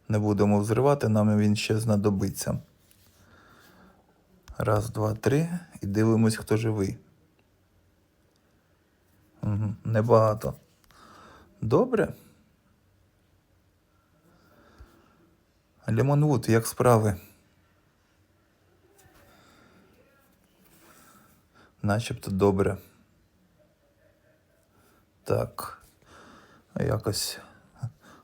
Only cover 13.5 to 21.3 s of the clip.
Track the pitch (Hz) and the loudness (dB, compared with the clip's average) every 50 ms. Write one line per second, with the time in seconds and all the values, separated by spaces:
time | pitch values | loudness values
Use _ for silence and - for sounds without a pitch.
13.5 | _ _ _ _ _ _ _ _ _ _ _ _ _ _ _ _ _ _ _ _ | _ _ _ _ _ _ _ _ _ _ _ _ _ _ _ _ _ _ _ _
14.5 | _ _ _ _ _ - - - _ _ _ _ _ _ _ _ _ _ _ _ | _ _ _ _ _ -20 -20 -20 _ _ _ _ _ _ _ _ _ _ _ _
15.5 | _ _ _ _ _ _ - - 110 113 123 139 143 143 147 151 143 120 123 - | _ _ _ _ _ _ -6 -2 0 0 2 2 2 2 4 2 2 0 2 2
16.5 | 113 113 113 - - - 127 127 120 110 107 107 92 87 - - - _ _ _ | 2 2 2 0 -2 0 4 4 6 6 4 2 -2 -4 -6 -16 -20 _ _ _
17.5 | _ _ _ _ _ _ _ _ _ _ _ _ _ _ _ _ _ _ _ _ | _ _ _ _ _ _ _ _ _ _ _ _ _ _ _ _ _ _ _ _
18.5 | _ _ _ _ _ _ _ _ _ _ - - _ _ - - - - _ _ | _ _ _ _ _ _ _ _ _ _ -20 -20 _ _ -20 -20 -20 -20 _ _
19.5 | _ _ _ _ _ _ _ _ _ _ _ _ _ _ _ _ _ _ _ _ | _ _ _ _ _ _ _ _ _ _ _ _ _ _ _ _ _ _ _ _
20.5 | _ _ _ _ _ _ - - - - - - - - - _ | _ _ _ _ _ _ -20 -20 -20 -20 -20 -20 -20 -20 -20 _